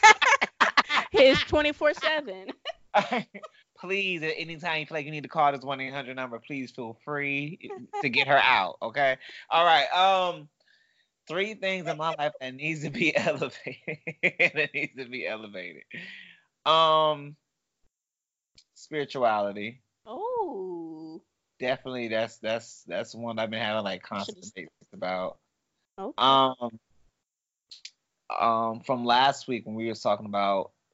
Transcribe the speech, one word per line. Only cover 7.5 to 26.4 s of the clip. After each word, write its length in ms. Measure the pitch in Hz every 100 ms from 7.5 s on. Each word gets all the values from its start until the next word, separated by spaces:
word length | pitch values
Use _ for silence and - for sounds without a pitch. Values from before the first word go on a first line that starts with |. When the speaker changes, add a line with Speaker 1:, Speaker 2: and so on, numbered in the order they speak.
| 165 - 381 123 415
Speaker 2:
to 80 | 143
get 180 | 120 135
her 100 | 139
out, 400 | 117 120 92 -
okay? 360 | 113 113 139 131 - - -
All 160 | 165 170
right, 220 | 160 135
um, 540 | 180 190 190 180 160 147 _ _ _ _ _ _ _ -
three 260 | 160 202 220
things 320 | 190 190 165
in 100 | 156
my 160 | 160 160
life 180 | 147 -
that 140 | 131 131
needs 280 | 151 160
to 60 | 147
be 260 | 135 156 147
<laughs> 0 |
elevated. 800 | 190 143 139 - - 131 - 156 - 156
<laughs> 20 |
That 460 | 175 - 170 151 151
needs 220 | 147 147 123
to 80 | 123
be 220 | 127 85
elevated. 560 | 110 110 101 90 76 - - 180 - - _ _ _ -
Um, 680 | 160 160 156 156 147 143 147 _ _ _ _ _ _ _ _ _ _ _ _ _ -
spirituality. 1080 | - 151 143 139 120 107 101 101 104 131 _ _ -
Speaker 1:
Oh. 1160 | 240 453 494 381 214 185 175 160 160 160 165 - _ _ _
Speaker 2:
Definitely, 500 | 127 131 135 127 117
that's, 280 | 110 113 -
that's, 460 | 110 113 - - -
that's 280 | 87 113 113
one 240 | 117 113
I've 100 | 110
been 120 | 110
having, 220 | 113 110
like, 180 | 101 92 -
Speaker 1:
I 80 | 104
should've 120 | 98 -
Speaker 2:
constant 120 | 92 95
debates 180 | 78 _ _
about. 440 | 95 90 92 90 - _ _ _ _ _ -
Speaker 1:
Okay. 160 | 190 -
Speaker 2:
Um, 640 | 127 135